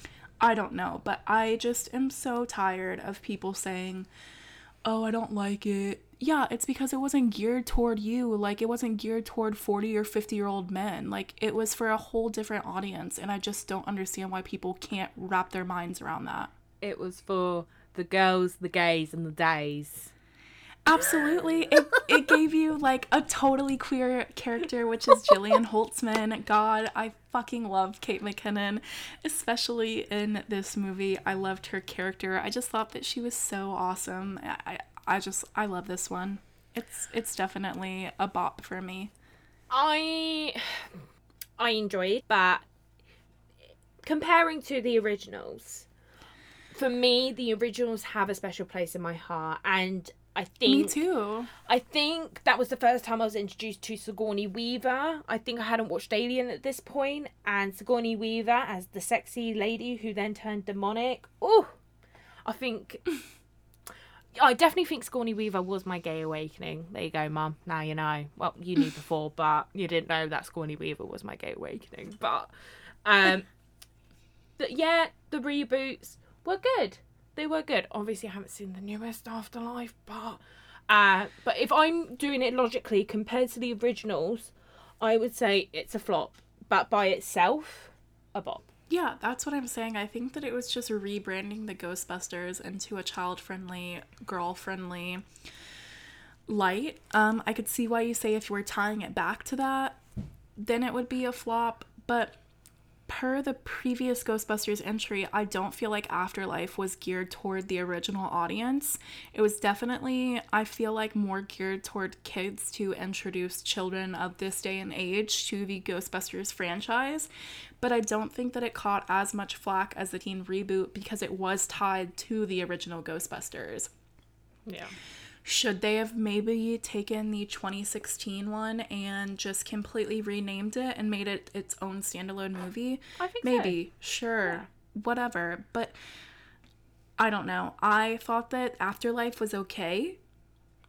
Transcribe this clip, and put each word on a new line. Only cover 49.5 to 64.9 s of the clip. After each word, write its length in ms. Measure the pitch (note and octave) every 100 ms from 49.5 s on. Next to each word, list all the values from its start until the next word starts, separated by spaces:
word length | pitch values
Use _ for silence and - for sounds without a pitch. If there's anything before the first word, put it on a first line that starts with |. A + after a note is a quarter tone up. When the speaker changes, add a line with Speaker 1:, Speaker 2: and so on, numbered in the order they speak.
| D#3 F#3+
Speaker 2:
and 440 | F#3+ F#3 F#3+ - - _ -
I 80 |
think 280 | F3+ - A#3
Speaker 1:
Me 120 | C#4 G#3
too. 600 | D4 E4+ D#4 G#3 A3 A#3+ - -
Speaker 2:
I 120 | B3
think 600 | - D4+ D4 E4 D#4+ -
that 160 | - B3+
was 80 | B3+
the 60 | C4
first 260 | A#3+ B3
time 160 | A#3 A3+
I 40 | A3
was 100 | G#3
introduced 460 | G3+ - A3 G3+
to 140 | - A3
Sigourney 480 | - G3+ G#3+ G3+ G#3
Weaver. 760 | G3 A#3 B3 B3+ B3+ D4+ D#4 -
I 100 | A3+
think 200 | A#3+ A#3
I 40 |
hadn't 260 | A3 A3+ A3
watched 240 | - -
Alien 360 | G#3+ A#3+ B3+ B3
at 120 | -
this 160 | C4+ B3+
point, 500 | - C#4+ C#4 D4 C#4+ - -
and 280 | G3+ G3
Sigourney 420 | G3 G#3 A#3+ A#3 A3
Weaver 360 | A3 A3+ A3
as 360 | A#3+ C4 F#3+ F3+
the 140 | G3
sexy 520 | - A3+ - - A#3 G#3+
lady 400 | G#3 A#3 A#3+ A#3+
who 180 | A3
then 200 | G#3 G#3 G#3
turned 300 | G#3+ G#3 G3
demonic. 600 | G3 G3 A3 B3 B3 - _
Ooh, 220 | F#4+ A4 - - _ _ _ - - - -
I 60 |
think, 480 | A3+ B3+ A3 - - -
<laughs> 1300 | D4+ - - _ _ _ _ - - - - - -
I 120 | G4
definitely 320 | - E4+ E4+
think 180 | F4